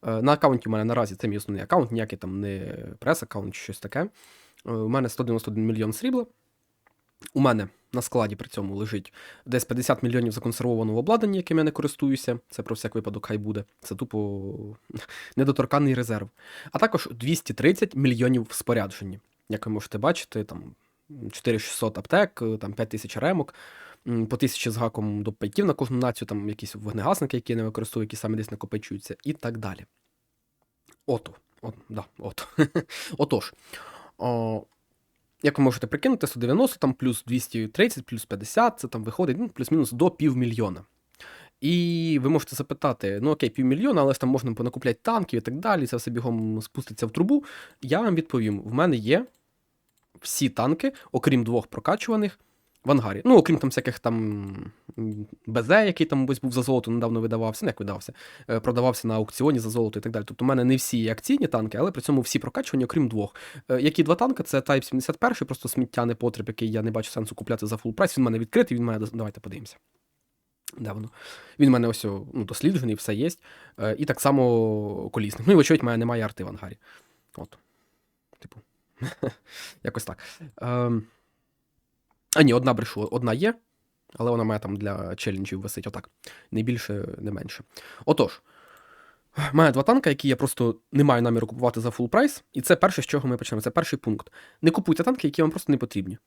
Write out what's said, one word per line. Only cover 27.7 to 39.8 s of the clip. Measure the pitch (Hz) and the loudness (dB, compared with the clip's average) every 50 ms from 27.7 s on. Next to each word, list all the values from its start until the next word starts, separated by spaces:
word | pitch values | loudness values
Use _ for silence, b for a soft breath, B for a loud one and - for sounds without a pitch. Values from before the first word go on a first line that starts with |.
| 107 - 113 - - 117 110 | -4 -6 -8 -4 -4 -4 -4
які | 107 - | -4 -6
саме | 104 - 107 110 | -6 -4 -4 -2
десь | 110 107 - | -2 -4 -8
накопичуються, | 107 - - 104 - 107 - - - 104 - - - _ _ | -8 -12 -10 -8 -8 -8 -8 -8 -12 -12 -10 -14 -16 _ _
і | 139 | -8
так | 135 - - 117 117 113 | -8 -4 -6 -6 -6 -6
далі. | 110 98 92 85 - _ _ _ _ _ _ _ _ _ _ _ _ _ _ _ _ _ _ _ _ _ _ _ _ | -8 -8 -10 -10 -16 _ _ _ _ _ _ _ _ _ _ _ _ _ _ _ _ _ _ _ _ _ _ _ _
Ото. | - 127 113 - - - - _ _ _ _ | -4 -4 -4 -4 -10 -20 -20 _ _ _ _
О, | - - - - _ _ | -14 -14 -14 -14 _ _
да, | 110 104 98 _ _ _ | -12 -12 -12 _ _ _
ото. | - 98 - - - - - - | -12 -12 -10 -10 -14 -8 0 0
<laughs> | 151 139 _ 170 - _ - - - - - - | 0 2 _ -4 -6 _ -12 -14 -12 -12 -4 -4
Отож, | 151 147 151 104 - - B B B B B B B B B B B B B _ | -2 0 0 -2 -2 -6 B B B B B B B B B B B B B _
о, | - 123 120 117 113 113 113 110 - _ _ _ _ _ _ _ _ _ _ _ _ _ _ _ | -4 -2 -2 0 -2 -2 -4 -6 -8 _ _ _ _ _ _ _ _ _ _ _ _ _ _ _
як | - 147 143 - | 0 0 2 4
ви | 139 | 4
можете | 131 120 - - | 4 4 0 -6
прикинути, | 110 - - - 262 262 - - | -4 -4 0 2 2 2 2 -2
сто | - - 120 | -6 -4 -4
дев'яносто, | 117 120 135 196 262 262 - - | 0 2 4 4 4 2 2 0
там | - 135 | 0 0
плюс | 127 _ 127 131 117 - - | 0 _ 0 -2 0 -2 -4
двісті | - 120 127 - - - 113 110 107 | -2 -2 -2 -2 -4 -6 -6 -6 -4
тридцять, | _ - 208 240 - 139 127 | _ 2 2 2 2 -4 -10
плюс | - - 110 - | -10 -10 -10 -8
п'ятдесят, | _ 107 98 110 - - 214 233 240 226 - | _ -8 -8 -8 -2 2 4 4 4 2 -2
це | - 120 | -10 -8
там | - 113 107 | -6 -6 -6
виходить, | 110 110 - 185 156 127 175 | -6 -2 0 0 0 0 -2
ну, | 240 226 | -2 -6
плюс-мінус | - - 127 - 156 160 | -4 -6 -2 2 2 2